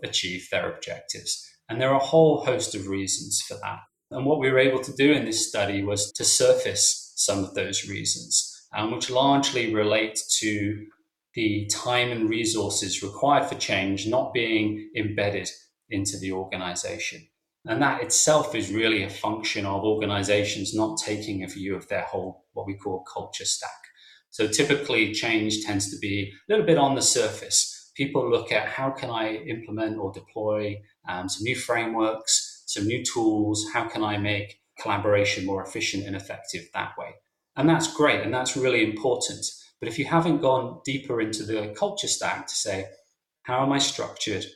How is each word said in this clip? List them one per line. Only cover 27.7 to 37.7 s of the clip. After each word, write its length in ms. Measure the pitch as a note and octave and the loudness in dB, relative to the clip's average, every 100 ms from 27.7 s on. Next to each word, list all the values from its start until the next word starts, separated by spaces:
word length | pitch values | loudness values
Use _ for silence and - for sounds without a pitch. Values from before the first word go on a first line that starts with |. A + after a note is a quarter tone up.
| - - - | -6 -14 -4
People 320 | C#3 C#3 F3 | 0 0 2
look 240 | D#3 - | 2 2
at 180 | A2 - | 0 0
how 220 | - C3+ | -2 -4
can 180 | - B2 | -4 -6
I 260 | A2+ A2 G#2+ | -4 -4 -4
implement 640 | - A2 - G#2+ A2 G#2 | -6 -8 -6 -4 -4 -4
or 120 | F#2+ | -6
deploy, 720 | - - A2+ G#2+ G#2+ G#2 G2+ - _ - | -8 -12 -4 -2 0 -2 -6 -12 _ -8
um, 200 | F2+ F#2+ | -6 -4
some 160 | F#2+ | -4
new 120 | A2 B2+ | -4 -4
frameworks, 1080 | - A#2 A2+ A2 A2+ A2 - - - - - | 0 0 0 0 0 0 0 0 0 -12 -8
some 220 | G#2 G#2 | -4 -2
new 160 | B2 | -2
tools, 600 | B2 A#2+ A2 G#2+ G#2+ G#2+ - | -2 0 2 2 2 0 -2
how 160 | A#2+ A2+ | -4 -4
can 140 | A2 | -2
I 140 | G#2+ G#2 | -2 0
make 440 | G2+ G2+ G2+ - _ - | 0 -2 -4 -14 _ -10
collaboration 680 | A2 G2+ G#2 G2+ G#2 G#2 F#2+ | -2 0 4 4 4 0 -2
more 160 | G2 | -4
efficient 440 | F#2+ A2+ - G2 G2 | -4 -4 -4 -4 -4
and 100 | G2 | -8
effective 540 | - G#2 - - E3 | -8 -14 -10 -12 -8
that 180 | F#2+ G2+ - | -8 -8 -8
way? 120 | - - _ _ _ - | -14 -16 _ _ _ 2
And 100 | |
that's 260 | D3 | 4